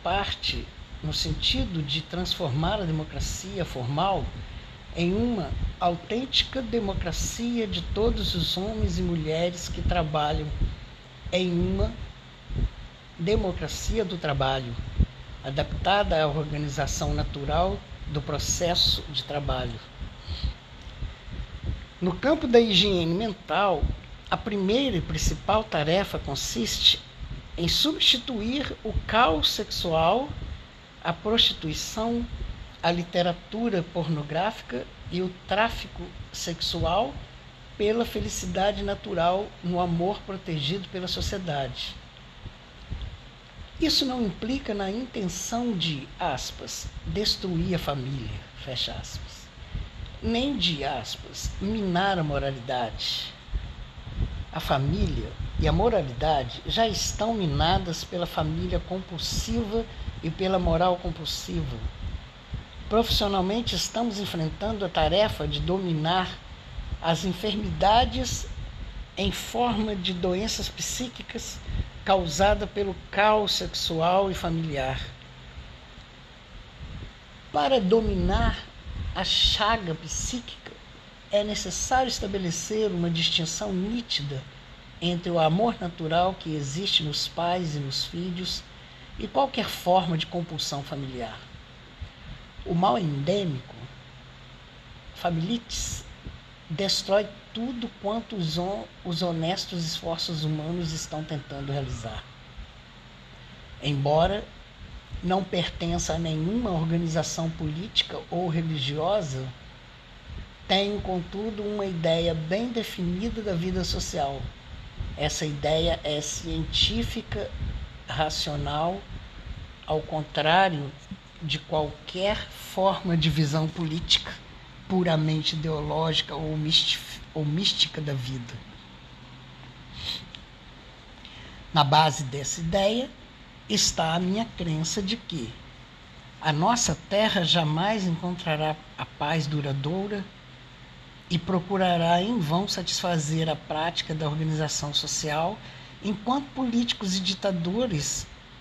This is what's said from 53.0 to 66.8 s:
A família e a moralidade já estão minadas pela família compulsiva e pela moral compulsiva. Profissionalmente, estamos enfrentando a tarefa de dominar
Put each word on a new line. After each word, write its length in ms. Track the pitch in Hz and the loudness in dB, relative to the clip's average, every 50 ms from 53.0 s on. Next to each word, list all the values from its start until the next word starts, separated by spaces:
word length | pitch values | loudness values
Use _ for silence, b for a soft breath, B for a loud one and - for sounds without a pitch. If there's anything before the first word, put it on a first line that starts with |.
| - - - - - - - - - - - - - - - - - - - - - - - - - - - - - - | -4 -4 -2 -4 -4 -8 -10 -14 -6 -4 -4 -4 -4 -6 -10 -10 -12 -12 -14 -12 -12 -6 -2 -2 -2 -2 -2 -6 -8 -6
A 100 | - 160 | -6 -4
família 680 | - - 151 131 135 143 175 208 - 160 135 113 113 127 - - - - - - | 0 2 2 4 4 2 2 2 2 2 2 -2 -4 -4 -6 -6 -6 -2 0 2
e 80 | 156 151 | 4 4
a 40 | |
moralidade 920 | 151 180 214 240 226 185 143 127 117 120 151 160 151 139 127 117 - - - | 4 6 4 4 4 4 2 0 -2 0 2 2 4 2 2 -2 -6 -8 -6
já 200 | - - 226 226 | -2 2 2 2
estão 480 | 220 175 - - - - - 208 233 233 | 2 2 0 -2 -2 0 0 0 0 2
minadas 720 | 208 180 151 139 143 156 175 226 233 185 170 160 - - | 2 2 2 2 4 6 6 6 4 4 0 -2 -4 -6
pela 220 | - 185 175 170 | -6 -4 -4 -4
família 540 | - - 175 156 151 160 170 185 180 185 165 | -2 0 0 0 0 0 0 0 0 0 -2
compulsiva 1040 | - - 185 190 180 - 175 156 - - - - - 226 226 233 220 196 220 226 220 B B B B B B - | -2 -2 -4 -6 -6 -6 -6 -6 -4 -2 -2 -2 -2 0 0 0 0 0 0 0 -2 B B B B B B -4
e 80 | - 165 | -4 -4
pela 280 | 160 - 190 190 190 180 | -2 0 2 2 4 4
moral 380 | 175 170 165 165 180 185 180 | 4 4 4 6 6 4 4
compulsiva. 800 | 175 - 170 160 165 151 - - - - 185 180 165 151 131 120 110 - - - - - - - - - - - - - - - - - - - - - - | 2 0 -4 -6 -4 -6 -6 -6 -6 -6 -4 -2 -2 -2 -2 -4 -4 -6 -6 -6 -6 -6 -6 -6 -8 -10 -14 -18 -18 -12 -10 -8 -8 -8 -10 -14 -12 -4 2
Profissionalmente, 840 | 208 233 233 - - - 214 196 196 190 180 190 214 240 240 - 202 | 4 4 4 4 4 4 4 4 4 4 4 2 2 0 0 0 -2
estamos 440 | 170 - - - 220 240 233 196 208 | -2 -2 -2 0 0 0 0 0 -2
enfrentando 640 | 190 - - 170 160 156 - - 202 220 220 202 196 | -4 -2 -2 0 0 -2 -2 -2 -2 -2 0 0 -2
a 40 | 170 | 0
tarefa 580 | - 175 156 151 170 202 214 208 - - 151 | 4 4 4 6 6 6 4 4 2 0 -2
de 140 | 151 147 147 | -2 0 0
dominar 680 | 151 165 185 196 190 175 160 151 151 165 180 185 180 - - - - - - - - - - - | 2 2 2 2 2 2 2 2 2 4 4 2 2 0 -4 -10 -14 -14 -16 -14 -14 -10 -8 -8